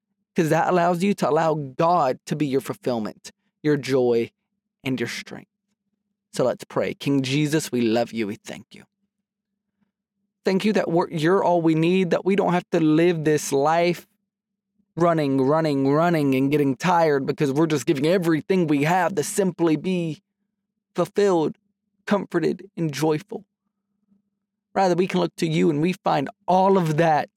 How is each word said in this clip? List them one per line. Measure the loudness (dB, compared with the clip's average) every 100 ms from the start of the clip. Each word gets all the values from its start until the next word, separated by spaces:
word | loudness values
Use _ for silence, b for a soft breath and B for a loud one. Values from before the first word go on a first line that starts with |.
| _ _ _
'cause | -4 0
that | 0 2
allows | 0 0 0
you | -2
to | 0 0
allow | 0 0
God | -2 -6 -2 0 2 0 -2 -8
to | -6
be | -2
your | -2
fulfillment, | -4 -8 -6 -4 -6 -10 -20 -20 _ _
your | -2 -2
joy, | 0 2 2 2 -2 _ _ _ _ _
and | -6 -4
your | -6
strength. | -8 -14 -18 -20 _ _ _ _ _ _ _ _
So | -4
let's | -2 -4
pray. | -6 -4 -4
King | -4 -2 0
Jesus, | 0 -2 0 -2 -2
we | -2
love | 0 0 -2
you. | -4 -6
We | -6
thank | -14 -18 -18
you. | -20 -20 _ _ _ _ _ _ _ _ _ _ _ _ _ _ _
Thank | -2 0
you | 0
that | 0 0
we're, | 0 -2
you're | -2 0 2
all | 2 2
we | 2
need, | 2 2 2 0
that | -2
we | 0 0
don't | 2
have | 0 -2
to | 0
live | 2 4 2 2
this | 0 0 0
life | 0 2 2 0 -2 -10 _ _ _ _ _ _ _ _ 0
running, | 0 2 0 2
running, | 2 2 0 0 0
running, | 2 2 2 2
and | 0 2
getting | 2 0 0
tired | 0 2 2 2 -2
because | -2 -2
we're | 0 0
just | 0 -2
giving | 0 0
everything | 0 0 -2 0 0 0
we | 0
have | 2 0 0 -2
to |
simply | -4 -2 -2 0 0 0
be | -2 -4 -6 -10 _ _ _ _ _ _ _
fulfilled, | -4 -2 0 2 2 0 -4 _ _ _ _ -4
comforted, | -4 -2 -2 -2 -4 -10 -8
and | -6
joyful. | -2 -2 -2 -6 -16 -16 _ _ _ _ _ _ _ _ _ _ _ _
Rather, | -2 0
we | 2 0
can | 0
look | -2 -2
to | -2
you | 0 0
and | 2
we | -2
find | -2 -2 -2 -2 -8 0
all | 2 4 2
of | 2 2
that | 2 2 -2